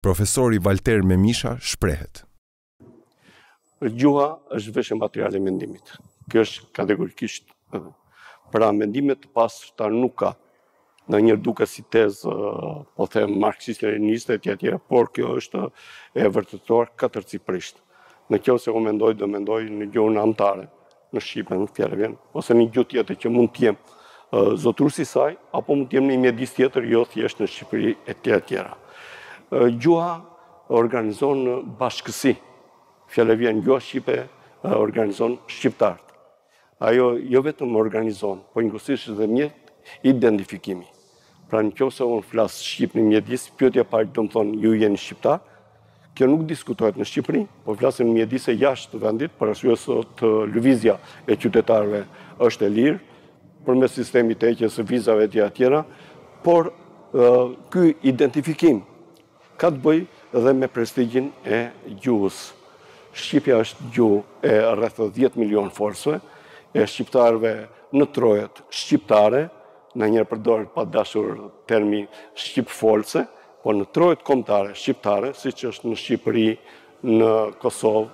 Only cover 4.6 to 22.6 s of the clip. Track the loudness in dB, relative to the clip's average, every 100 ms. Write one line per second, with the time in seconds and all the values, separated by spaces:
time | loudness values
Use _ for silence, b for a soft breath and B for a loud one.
4.6 | -6 -6 -4 -4 -4 -4 -4 -2 -4 -4
5.6 | -8 -14 -20 -20 _ _ -2 0 0 -4
6.6 | _ -6 -2 -2 -4 -8 -10 -10 _ _
7.6 | _ -14 -14 _ _ B B B _ 2
8.6 | 2 2 -2 -2 -2 -2 _ 0 0 -2
9.6 | -20 -6 -2 0 -2 -2 -6 -6 _ _
10.6 | _ _ _ _ -2 2 4 2 0 -4
11.6 | -6 -6 -2 0 0 -2 -8 -6 -6 -8
12.6 | -10 -12 -14 -6 -4 -2 -2 0 -2 -2
13.6 | -10 -6 -4 -2 -2 -2 -2 -4 -4 -4
14.6 | -4 -4 _ 2 2 -2 -4 -4 -6 -8
15.6 | -8 B B B B -2 0 0 -4 -14
16.6 | 0 0 0 -4 -6 -6 -10 -12 -8 -8
17.6 | -8 _ _ b b b _ 0 2 0
18.6 | 0 -2 -2 2 0 0 -4 -4 -4 -4
19.6 | -4 -10 -4 0 2 2 0 2 0 0
20.6 | -10 _ _ _ _ -8 -8 -10 -6 -4
21.6 | -4 -4 -4 -2 -6 -6 _ -12 2 4